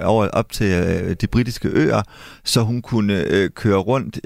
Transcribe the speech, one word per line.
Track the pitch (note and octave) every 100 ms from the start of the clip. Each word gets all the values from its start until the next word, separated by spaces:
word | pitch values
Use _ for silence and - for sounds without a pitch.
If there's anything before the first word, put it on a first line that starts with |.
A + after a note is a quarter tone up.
over | F2+ A2 G2+
op | - -
til, | - G#2
øh, | F2+ F2 F2 F2+ F2+
de | -
britiske | B2 B2 A#2 -
øer, | - D#3 A2 G2+ - - -
så | - B2
hun | A2 A#2+
kunne, | - A#2 G2+ G2
øh, | - F#2+ F#2
køre | - A2 G2
rundt, | F#2+ C3 - -